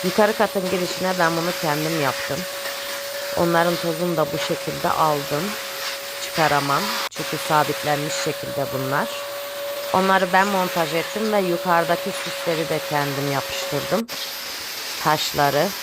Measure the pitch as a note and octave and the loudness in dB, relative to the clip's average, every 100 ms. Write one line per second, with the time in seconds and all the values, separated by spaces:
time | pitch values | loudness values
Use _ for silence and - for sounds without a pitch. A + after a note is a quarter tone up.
0 | F#3 A#3+ G#3 A3 G3+ G3+ F3+ F#3 F3+ - | 0 4 4 4 0 0 0 -2 -2 -2
1 | F#3 F3+ E3 E3 E3+ F3+ D#3+ D3 D#3 E3 | -2 2 2 2 -2 -2 0 0 0 2
2 | C3+ - - C#3+ F#3 - - - - - | 0 0 -4 -4 -4 -6 -6 -6 -6 -6
3 | - - - - E3+ E3+ E3+ E3+ E3+ D#3+ | -6 -6 -4 0 4 4 4 2 -2 0
4 | F3 D#3+ D3+ D3+ - E3+ - D3 E3+ - | 0 2 0 0 -2 -2 -2 -2 0 2
5 | D#3 D3 C#3+ D3 G3+ G#3 - - - - | 4 2 0 -2 -2 -4 -8 -6 -6 -6
6 | - - - - D3+ C#3+ C#3+ C#3+ G#3 A3+ | -8 -8 -4 2 4 4 4 2 0 -4
7 | - - D3+ D#3 - D#3 D3 D3 D3+ D3 | -4 -6 -6 -4 2 4 4 0 0 0
8 | D3+ - D#3+ D3 B2+ C#3+ C3 C3 C3 C#3+ | 0 -2 -2 -4 -4 -4 -2 -2 0 0
9 | G3+ - - - - - - - C#5+ F#3+ | 0 -4 -6 -8 -8 -6 -6 -6 0 2
10 | F#3+ F#3+ F#3 F#3 G3+ F#3+ F3+ F3+ D#3+ E3 | 4 4 6 4 6 2 2 0 0 0
11 | - G#3 A3 G#3 F#3 E3+ F#3 E3+ E3 F3 | -2 -2 2 2 2 0 4 4 4 0
12 | G3+ - F3 - - D#3+ D#3 D#3 - D3 | 0 -4 -6 -4 -2 -2 0 -2 0 0
13 | C#3+ C#3 C#3+ C#3 - - - C#3+ C3+ F3+ | 0 -2 0 -2 -2 -6 -2 -4 0 -2
14 | A#3 - - - - - - - - - | -2 -8 -8 -8 -10 -10 -10 -8 -8 -2
15 | D#3+ D3+ - D3 C#3+ C#3 F#3 - | 2 2 0 2 2 4 0 -2